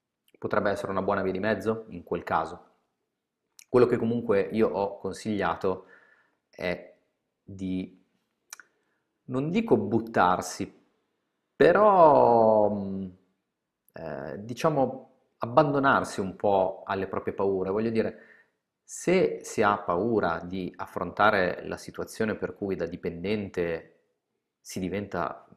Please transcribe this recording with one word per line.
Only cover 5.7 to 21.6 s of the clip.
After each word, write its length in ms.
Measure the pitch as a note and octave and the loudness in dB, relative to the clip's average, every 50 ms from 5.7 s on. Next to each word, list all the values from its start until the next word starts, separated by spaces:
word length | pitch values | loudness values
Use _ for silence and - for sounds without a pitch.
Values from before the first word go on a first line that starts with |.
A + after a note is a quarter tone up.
| F#2+ F#2 - - - - _ _ _ _ _ _ _ _ _ _ | -4 -4 -8 -20 -20 -20 _ _ _ _ _ _ _ _ _ _
è 460 | _ - - F2 F2 - - - - _ _ _ _ _ _ _ _ _ _ | _ -8 -6 -6 -6 -6 -8 -18 -20 _ _ _ _ _ _ _ _ _ _
di, 600 | - G2 F#2+ G2 F#2 F#2 F#2 F#2 - - _ _ _ _ _ _ _ _ _ _ _ - _ - _ _ _ _ _ _ _ _ _ _ _ _ | -18 -14 -10 -8 -6 -6 -6 -6 -10 -14 _ _ _ _ _ _ _ _ _ _ _ -20 _ -20 _ _ _ _ _ _ _ _ _ _ _ _
non 260 | - B2+ B2+ C#3+ D#3 | -6 -6 -4 -4 0
dico 260 | F3 A3+ A3+ - D3 A2+ | -2 -2 2 4 2 2
buttarsi, 1040 | G2+ G2+ A#2 A2 - - - A#2+ F#2+ F2+ F#2 F2+ - - - - G2+ - - _ _ _ _ _ _ _ _ _ _ _ _ _ _ _ _ | 2 0 -2 -2 -2 0 0 2 4 4 2 0 -2 -8 -8 -8 -10 -10 -10 _ _ _ _ _ _ _ _ _ _ _ _ _ _ _ _
però, 1120 | _ C#3+ D#3 F3 F#3+ G#3+ G#3+ G3 F#3 E3+ D#3 C#3+ C3 B2 A#2+ A#2+ A#2 A2+ A2 A2 G#2+ G#2 G#2 | _ 6 6 6 6 6 6 8 8 8 8 10 8 6 6 6 6 6 6 6 4 4 2
mm, 360 | G#2 G2+ G2 G2 F#2+ F#2+ F#2+ F#2 F#2 _ _ _ _ _ _ _ _ _ _ _ _ _ _ _ _ | 0 -2 -4 -6 -6 -6 -8 -10 -12 _ _ _ _ _ _ _ _ _ _ _ _ _ _ _ _
eh, 500 | - E2 D#2+ D2+ C2+ C#2 D2+ C2+ - G#2 | -12 -10 -10 -8 -8 -10 -10 -10 -12 -10
diciamo, 680 | A2+ B2+ - - E3 D3+ C#3 C3 B2 - - - _ _ _ _ _ _ _ | -12 -8 -2 0 0 2 2 0 0 -2 -10 -16 _ _ _ _ _ _ _
abbandonarsi 840 | - A#2 A#2+ D3 D#3 C#3+ C#3 C#3+ C3+ C#3 B2 F#2+ F2 - - - | -8 2 4 4 4 4 2 2 4 4 4 4 2 0 -4 -6
un 160 | G2+ F#2+ F2+ | -6 -6 -6
po' 480 | - - G#2 G2+ F#2+ F#2 F#2 - - - | -2 0 2 4 4 2 2 -2 -6 -6
alle 220 | - G2+ G2 F#2+ F#2 | -6 -4 -4 -2 -4
proprie 260 | - G2 - - F#2+ | -4 -6 -4 -6 -4
paure. 360 | - G2+ G2 G2 F#2+ F#2 F#2 | -2 0 0 0 0 0 -2
Voglio 200 | F#2+ G#2+ A2+ A#2 | -2 -2 -2 0
dire... 420 | A2+ A2+ G#2 G2 - - - _ - _ _ _ _ _ _ _ _ _ _ | 0 0 -2 -2 -4 -10 -20 _ -20 _ _ _ _ _ _ _ _ _ _
Se 560 | _ - - - - F3 F#3+ E3 - - - - | _ -16 -6 -2 0 2 4 2 2 0 -4 -10
si 180 | - - - | -10 -2 0
ha 160 | G#2+ G#2 G#2 G2 | 2 2 2 0
paura 600 | - - F2 F2 G2+ A#2 A#2 G#2 F#2 F2 E2 E2 F2 | -2 -2 -2 0 0 0 0 0 0 0 -2 -4 -6
di 280 | F2 F#2 F#2+ F2+ F2 - | -8 -8 -8 -8 -8 -8
affrontare 920 | - F#2 - - - F#2 F2 E2+ - G#2 G#2+ G#2+ G2 F#2 F2 - - | -12 -14 -12 -8 -8 -8 -8 0 4 4 4 4 4 2 0 -2 -4